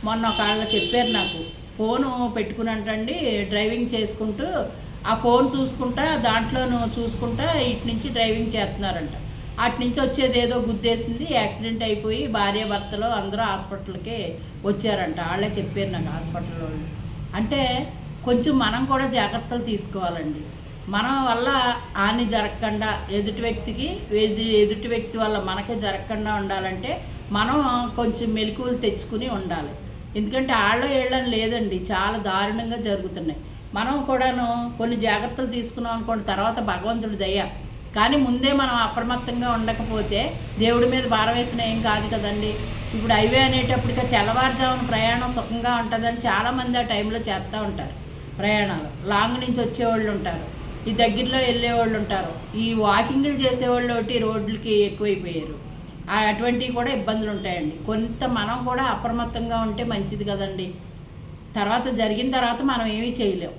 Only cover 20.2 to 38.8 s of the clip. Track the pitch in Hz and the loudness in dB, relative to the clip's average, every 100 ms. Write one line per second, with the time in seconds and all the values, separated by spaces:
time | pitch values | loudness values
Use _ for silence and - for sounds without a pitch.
20.2 | 151 151 147 - - - - 202 233 269 | -4 -6 -8 -12 -14 -12 -4 -2 2 2
21.2 | 262 233 254 277 247 240 - 202 202 233 | 2 2 4 4 2 0 -4 0 2 2
22.2 | 233 220 208 - 220 208 214 190 - 202 | 2 2 0 -2 -2 0 0 -2 -2 -2
23.2 | 202 196 233 214 - 220 277 381 - 208 | 0 -2 -2 -2 -4 -4 -4 -4 0 2
24.2 | 220 208 226 214 208 214 233 233 - 220 | 4 2 4 6 6 4 -2 -2 -2 -2
25.2 | 220 214 190 190 202 226 202 196 - 214 | 0 0 -2 -4 -4 -2 -2 -4 -4 -4
26.2 | 214 214 196 196 190 185 254 349 - - | -2 -2 0 -2 -2 -4 -4 -6 -6 -12
27.2 | - 202 226 294 269 247 240 - 233 220 | -4 0 2 4 2 2 0 0 0 0
28.2 | 233 214 214 202 247 240 220 - - 220 | 0 0 0 -2 -2 0 0 0 -4 -4
29.2 | 254 208 180 165 143 143 - - - 208 | -4 -4 -4 -4 -6 -8 -12 -12 -8 -4
30.2 | 214 262 262 233 202 233 277 269 254 262 | 0 0 2 4 4 4 4 2 2 0
31.2 | 247 220 220 233 208 190 180 185 202 226 | 2 0 2 0 0 -2 -2 0 0 0
32.2 | 202 190 202 220 226 226 208 196 185 175 | 0 0 0 -2 -4 -4 -2 -2 -2 -4
33.2 | 165 147 - - - 202 233 285 269 262 | -6 -6 -10 -14 -8 -4 0 0 2 2
34.2 | 262 247 240 240 240 - 226 240 220 208 | 4 2 0 0 -4 -2 0 2 2 2
35.2 | 240 247 254 240 233 - 233 226 226 226 | 0 -2 -2 -2 -6 -4 -4 -2 -2 -2
36.2 | 208 190 220 233 208 180 202 233 220 202 | 0 0 0 0 -2 -2 -2 -2 -2 -2
37.2 | 190 196 175 - - - - 220 226 294 | 0 0 -2 -6 -10 -12 -8 2 4 4
38.2 | 254 247 269 277 262 240 | 4 2 4 4 2 2